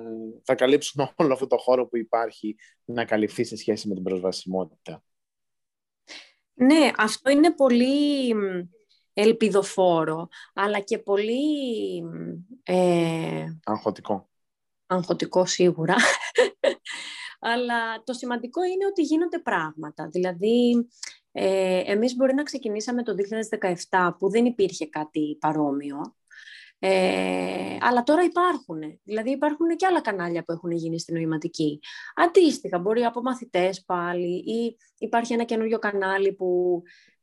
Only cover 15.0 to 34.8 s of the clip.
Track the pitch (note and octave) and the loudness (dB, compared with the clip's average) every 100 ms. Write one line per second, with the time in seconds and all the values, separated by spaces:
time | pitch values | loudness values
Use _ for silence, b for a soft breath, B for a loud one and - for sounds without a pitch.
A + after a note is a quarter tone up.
15 | E3+ E3 D#3+ F#3 F3+ - F3+ E3 D#3+ F#3+ | 0 -2 0 0 2 4 2 2 2 4
16 | - - - - - - - - - B | 2 0 0 2 2 2 -2 -2 -8 B
17 | B B B B A3+ A#3+ A#3+ A#3 A3+ A3 | B B B B -2 -2 -2 -2 -4 -8
18 | A3+ B3 B3+ A#3+ A#3+ E4 F4+ F#4+ G4 G4 | -10 -8 -6 -6 -4 -4 -2 0 -2 0
19 | C#4 D#4 F4 E4+ B3+ F#3 D#3 D#3 D3+ - | 2 2 0 -2 -2 -2 -4 -8 -12 -10
20 | D#3+ F3+ F3+ F3 G#3+ A#3+ A#3+ A#3+ A#3+ B | -8 -4 -4 -2 2 4 4 2 0 B
21 | B B _ - G3 F#3+ F#3 F#3 - G3+ | B B _ -4 0 2 2 0 0 0
22 | B3 B3 C4 C4+ D4 C4+ A#3 G#3 G#3+ A#3+ | 0 0 0 0 -4 -6 -6 -6 -4 -4
23 | A#3 F#3+ G3+ A3 A3 - F#3+ F3 - F#3 | -2 -4 -4 -6 -6 -4 -2 -4 0 2
24 | F3 E3+ F#3+ A3+ A#3+ A#3 F#3 E3+ D3+ D#3 | 2 0 0 2 2 2 -2 -2 -8 -8
25 | D3+ D#3 D3+ D3+ D#3 D#3 C#3+ C#3 C#3+ C#3+ | -6 -4 -4 -2 -2 0 0 -2 -6 -10
26 | - - _ B B B B B F#3+ F#3+ | -12 -14 _ B B B B B 2 4
27 | F#3 F#3+ F#3 F#3 F3+ F#3 F#3+ G3 A#3+ B3 | 4 2 0 -2 -2 -4 -6 -2 2 2
28 | A#3+ D#4 F4 F4 F4+ C#4+ - D#3+ D#3 - | 4 4 4 2 2 0 -4 -10 -10 -12
29 | - G#3+ A3+ C#4 D4 D4+ E4 E4 F#4+ E4+ | -8 -4 -2 0 0 0 0 2 2 2
30 | B3 G3 F3 E3+ E3 E3 F3 E3+ E3 E3 | 0 -4 -2 -4 -4 -6 -4 -4 -4 -6
31 | - E3 D#3+ D#3 E3 - D3+ D3+ B B | -4 -4 -2 -2 -4 -2 -2 -4 B B
32 | B B F4 F#4+ D#4+ - - F3 F#3+ A3+ | B B 4 6 4 4 -2 -2 0 0
33 | A#3 A#3+ B3+ B3 - F3+ F#3 F#3+ - F3+ | 0 -2 -4 -4 -2 0 0 -2 -4 -4
34 | E3+ F3 F3 F3+ - A3+ A#3 A#3 | -2 -4 -4 -4 -4 -4 -4 -6